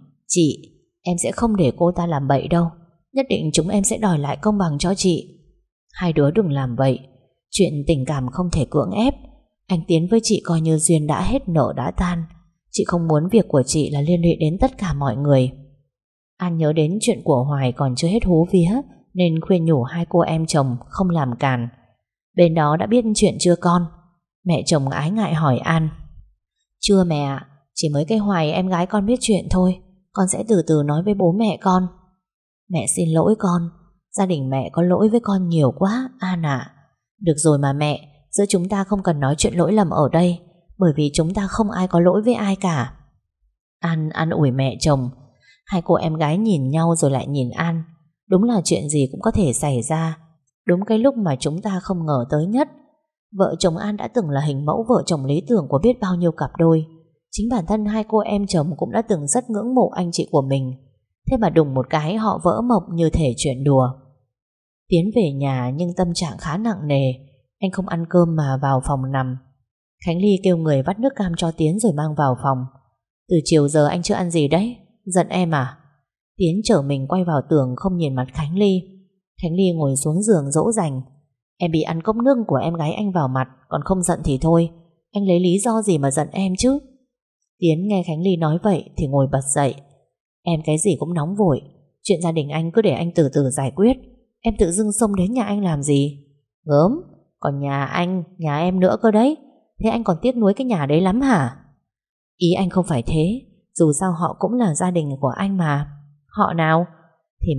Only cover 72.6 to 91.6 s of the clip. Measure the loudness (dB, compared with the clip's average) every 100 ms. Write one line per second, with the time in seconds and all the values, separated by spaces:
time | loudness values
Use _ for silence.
72.6 | -4 _ _ _ _ _ 0 0 4 2
73.6 | 4 2 2 0 -2 -2 0 0 0 0
74.6 | -2 -6 _ _ -4 -2 0 0 0 0
75.6 | -4 -8 _ _ _ _ _ -2 0 0
76.6 | 2 0 2 -4 -2 -2 0 -2 2 0
77.6 | 2 -2 -4 -2 -2 -2 -6 -6 -4 0
78.6 | 2 2 -4 -20 _ _ _ -8 -4 0
79.6 | 0 2 -2 -2 -2 -2 2 2 2 0
80.6 | 0 0 -2 -4 -10 _ _ _ _ -6
81.6 | -2 -2 -2 -4 -4 0 2 2 0 -2
82.6 | -2 -4 -4 -4 -4 -2 -2 -2 -6 _
83.6 | -8 -8 -2 -2 0 -2 -2 0 4 4
84.6 | 2 -4 _ _ _ -4 2 4 4 2
85.6 | 0 -2 0 2 2 -2 -4 -2 -4 0
86.6 | 0 0 -6 _ _ _ _ _ _ -2
87.6 | 0 2 0 -2 -2 -2 0 0 0 0
88.6 | 0 -2 -4 -6 -2 0 0 0 -2 0
89.6 | -2 -4 _ _ _ _ _ _ -4 -2
90.6 | 0 0 0 -2 -2 -4 -4 0 0 0